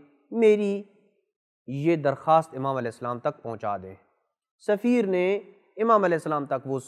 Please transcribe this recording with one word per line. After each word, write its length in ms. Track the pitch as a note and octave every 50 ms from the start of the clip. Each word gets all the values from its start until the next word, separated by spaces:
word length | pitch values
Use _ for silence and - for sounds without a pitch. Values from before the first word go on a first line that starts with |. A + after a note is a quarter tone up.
| - _ _ _ _ _
मेरी 400 | G#3+ A#3 A3+ G#3+ G#3+ G#3 G#3 G3+ G3+ G3+ G3+ _ _ _ _ _ _ _ _ _ _ _ _ _ _ _ _ B2
ये 280 | C3+ C#3 D3 E3 E3+ D#3
दरख्वास्त 560 | C#3+ C#3 C3+ - - D#3+ D#3+ D#3+ D#3 - -
इमाम 220 | C3 C3+ C#3 C3+
अलैहिस्सलाम 420 | B2+ A#2 A2+ A2 - B2 A#2+ A#2+ A#2
तक 240 | - D3 D3 -
पहुँचा 340 | - A#2 A2+ G2+ A2+ G#2 G2+ F#2+
दें। 180 | F#2 F#2+ F#2+ - _ _ _ _ _ _ _ _ _ _ _ _ -
सफ़ीर 420 | - G#3 G3+ - A#3+ B3 A#3+ G#3+
ने 180 | F#3+ F3+ F3+ F3+ F#3+ G3+ G3+ - - _ _ _ _ _
इमाम 280 | G3 A3 A#3 A3+ G#3 F#3+
अलैहिस्सलाम 420 | F3 E3+ D3+ - D#3+ D3+ D3 C#3
तक 160 | B2+ C#3 B2+ -
वो 140 | C3 C3+ B2+ -